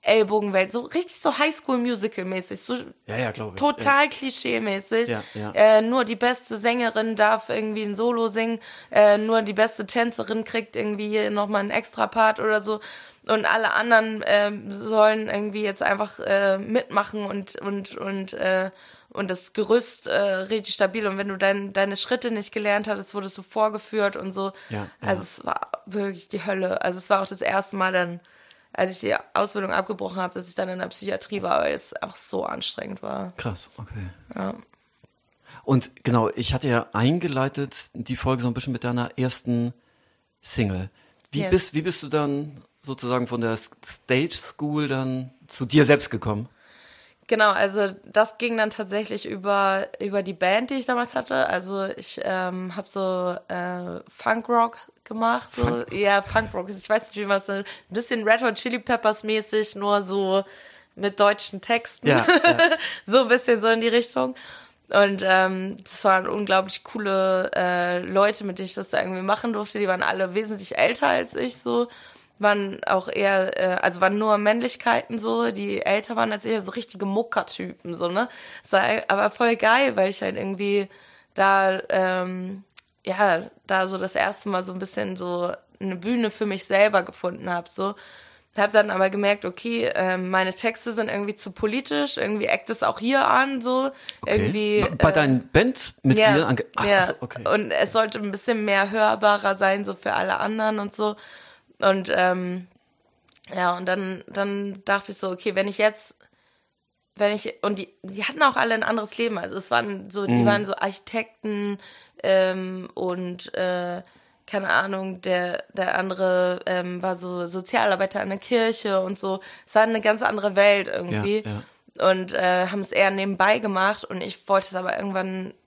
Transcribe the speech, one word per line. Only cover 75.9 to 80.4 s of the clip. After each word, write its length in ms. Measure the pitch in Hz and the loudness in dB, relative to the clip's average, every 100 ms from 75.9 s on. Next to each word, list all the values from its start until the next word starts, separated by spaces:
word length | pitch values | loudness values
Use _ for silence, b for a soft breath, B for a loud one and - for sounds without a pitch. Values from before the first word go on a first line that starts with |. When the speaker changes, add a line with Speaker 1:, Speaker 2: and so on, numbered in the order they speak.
| 196 208 226 | -2 -2 -2
Speaker 1:
waren 160 | 226 | 0
als 120 | 208 | 0
ich, 100 | 220 220 | -2 -4
also 160 | 190 | -4
richtige 340 | 240 226 190 202 | -8 -10 -6 -2
Muckertypen, 880 | 196 233 - - - 185 - - | -2 -2 -2 -4 -8 -8 -10 -12
so, 140 | 165 175 | -4 -2
ne? 200 | 180 247 B B B | -2 -2 B B B
Das 100 | - | 0
war 100 | 196 196 220 - | 2 2 0 0
aber 240 | 196 208 | 2 2
voll 240 | - 240 | 2 2
geil, 400 | 233 220 240 277 214 | 4 4 4 4 2
weil 140 | 190 | 0
ich 100 | 202 | 0
halt 160 | 196 | -4
irgendwie 520 | 190 | -4